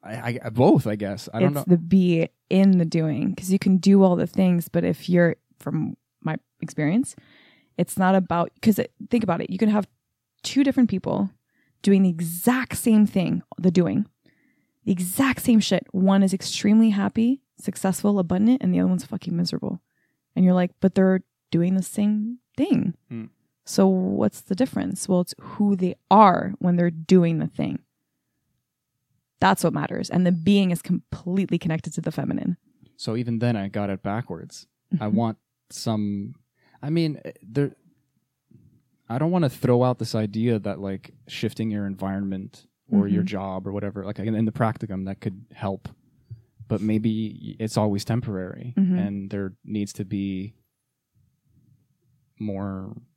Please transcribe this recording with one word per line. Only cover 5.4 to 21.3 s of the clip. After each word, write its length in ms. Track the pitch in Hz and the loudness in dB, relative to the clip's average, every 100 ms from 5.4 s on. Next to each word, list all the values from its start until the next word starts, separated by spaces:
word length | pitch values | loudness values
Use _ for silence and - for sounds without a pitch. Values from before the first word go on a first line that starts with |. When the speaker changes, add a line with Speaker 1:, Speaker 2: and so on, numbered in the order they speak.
| _ _ | _ _
Speaker 2:
from 380 | - 160 156 - _ _ | -8 -6 -6 -10 _ _
my 140 | 160 156 _ _ | -8 -8 _ _
experience, 520 | 165 - 151 202 285 - _ _ _ _ _ - | -12 -4 0 0 -2 -8 _ _ _ _ _ -4
it's 220 | 170 - | -4 0
not 160 | 185 | 2
about, 360 | 190 180 170 170 _ | 2 2 -2 -4 _
'cause 160 | - 196 | 2 2
it, 140 | - _ - | -2 _ -2
think 120 | 240 | -2
about 200 | 214 170 | 0 -2
it, 80 | - | -4
you 80 | 185 | 0
can 100 | 214 | 0
have 180 | 208 196 _ _ _ _ _ | 0 -2 _ _ _ _ _
two 220 | - - | -4 0
different 240 | 277 269 240 | 2 4 2
people 420 | 190 - 202 196 _ _ _ _ _ | 2 -2 -2 -2 _ _ _ _ _
doing 200 | - 196 | 4 6
the 60 | 185 | 6
exact 680 | 165 170 175 233 254 247 - | 2 -6 -2 0 0 -2 -4
same 260 | - 214 208 | 2 6 6
thing, 360 | 196 165 175 - - | 2 0 -4 -6 0
the 120 | 185 | 2
doing, 360 | 180 170 95 208 _ _ _ _ _ _ _ - | 4 2 0 -4 _ _ _ _ _ _ _ -4
the 60 | |
exact 500 | 185 180 - 269 247 | -2 -2 0 0 0
same 180 | - 226 | 2 2
shit. 260 | - 185 - | 4 -2 -2
One 300 | 190 190 196 | 0 2 4
is 100 | 190 | 2
extremely 580 | 190 - - 208 220 226 | 0 -6 -2 4 6 6
happy, 520 | 202 196 226 233 277 _ _ | 2 -2 0 0 0 _ _
successful, 600 | - - 190 185 208 202 | -10 -4 -4 0 0 0
abundant, 440 | 170 185 214 254 | 0 2 2 2
and 100 | 185 | 2
the 60 | 180 | 2
other 80 | 185 | 2
one's 160 | 180 | 0
fucking 320 | - 185 - 170 | -4 -10 -6 -2
miserable. 460 | 175 - - - _ _ _ _ _ | -2 -4 -6 -10 _ _ _ _ _
And 100 | - 185 | 2 4
you're 80 | |
like, 180 | 180 180 _ | 4 0 _
"But 140 | 190 | 0
they're 260 | 196 190 190 - | 4 4 2 -2